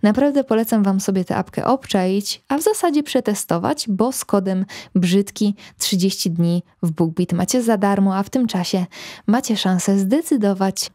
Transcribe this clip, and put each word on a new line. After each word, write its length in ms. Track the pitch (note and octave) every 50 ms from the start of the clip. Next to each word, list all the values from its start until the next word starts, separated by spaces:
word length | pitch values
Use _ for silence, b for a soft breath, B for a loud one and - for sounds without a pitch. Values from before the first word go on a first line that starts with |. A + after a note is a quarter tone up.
| -
naprawdę 420 | G#3 G#3 A3 C#4 C#4+ C#4 C#4+ B3+
polecam 380 | - A#3 A3 A3+ A3+ A#3 A3 G3+
wam 180 | G3 F#3+ F#3+
sobie 240 | G3 - G3 F#3+ F3+
tę 120 | - -
apkę 280 | - F#3 - - - -
obczaić, 800 | - B3+ C4+ - - - G3 F3+ F#3 F#3+ G3+ G3+ - - - _ _
a 100 | C#4 D4
w 40 | D#4+
zasadzie 400 | G#4+ G#4+ - - F4 C#4+ D4+ D4
przetestować, 840 | - - B3+ A#3+ - G#3 G3+ - - E3 E3+ F3+ A3+ D4+ D4+ - A3+
bo 240 | G3+ F#3 A3 B3 C4+
z 120 | - -
kodem 400 | - - G3+ F#3+ F#3+ F#3+ F#3 F#3+ B B B B B B
brzydki 380 | F#3 F3+ F3 F3 G3 G3+ G3 - - G#3+ G#3 G3+ B B B B B
trzydzieści 520 | - - - F#3 F3+ G3 F#3+ - - F#3+
dni 320 | E3 E3+ E3+ E3+ E3+ F3 F3 b b b -
w 80 | E3+
BookBeat 420 | D#3+ - E3+ E3 E3 - F3+ - F3
macie 300 | E3+ F#3 - - B3+ A#3+
za 140 | A3+ A3+
darmo, 400 | G3 G3 G3+ G3+ G3 G3 G3 F#3+
a 60 | F#3+ G3+
w 80 | -
tym 160 | - C4 B3
czasie 400 | A3+ - F#3 F3 - - F#3+ F3+ F3 B B B B B B B
macie 300 | - G#3 B3 C4+ - A3+
szansę 420 | G3 - F#3 F#3 F3+ - - G3 G3
zdecydować 920 | G3 F#3+ A3+ D#4 E4+ - D#4 B3+ G#3 G3+ G3 F#3 F#3+ G3 F#3+ - - - _